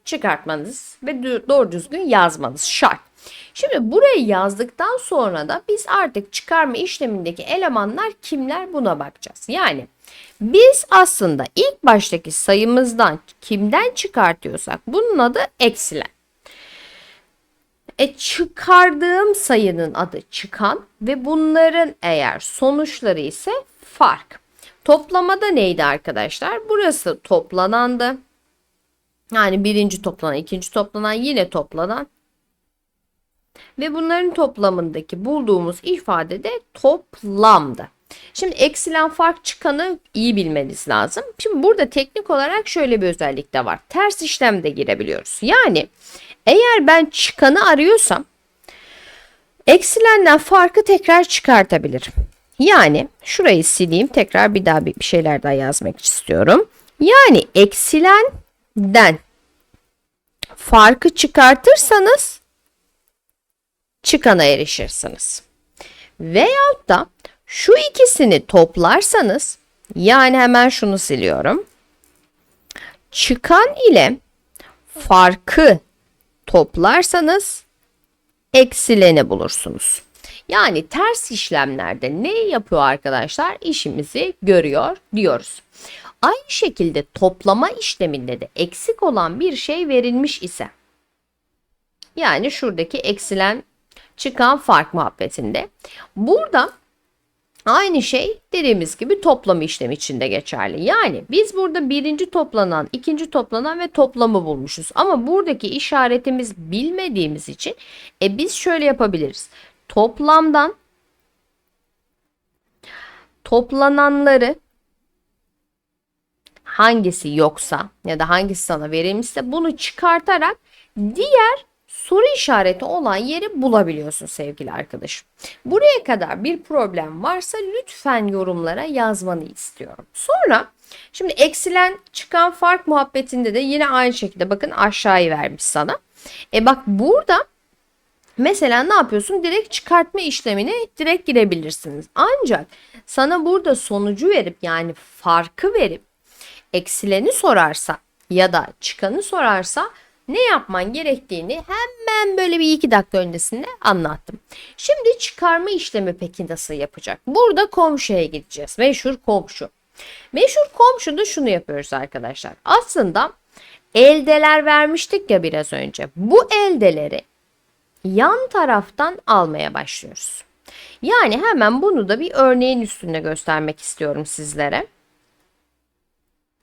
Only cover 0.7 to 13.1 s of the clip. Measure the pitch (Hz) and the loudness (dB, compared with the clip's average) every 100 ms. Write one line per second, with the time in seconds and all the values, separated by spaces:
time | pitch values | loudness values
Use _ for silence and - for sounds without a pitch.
0.7 | 269 - - 262 262 254 247 247 277 202 | -16 -20 -14 -10 -8 -6 -6 0 0 0
1.7 | 170 165 330 339 208 175 156 131 135 - | -4 -10 -8 0 2 2 0 -8 -8 -8
2.7 | - - - _ _ - - - - 571 | -2 -2 -2 _ _ -20 -20 -20 -8 -4
3.7 | 381 220 370 554 427 220 185 196 196 247 | -4 -2 4 4 4 0 0 -2 -4 -8
4.7 | - 381 508 - 320 214 165 151 339 - | -6 -4 -4 -4 -2 -2 -4 -6 -6 -4
5.7 | 415 - 392 320 202 202 - - 330 294 | -6 -2 -2 -2 -6 -10 -12 -4 -2 0
6.7 | 233 370 - 254 202 170 170 - 359 349 | -4 -8 -6 -6 -6 -8 -10 -6 -4 -2
7.7 | 226 202 285 440 - - 285 262 330 370 | -2 -4 -6 -8 -10 -10 -8 -6 -8 -8
8.7 | 302 220 147 143 - - - - 320 311 | -4 -2 -4 -8 -16 -20 -20 -10 -4 -2
9.7 | 139 123 _ _ - - - 214 370 508 | -4 -8 _ _ -20 -20 -8 2 8 8
10.7 | 554 - 381 370 - 180 139 127 - 539 | 6 4 4 4 2 -2 -2 -4 -2 -2
11.7 | - 269 208 - 170 160 - - 196 226 | 2 4 4 2 -6 -6 -6 0 2 2
12.7 | 247 247 226 202 | 2 0 2 0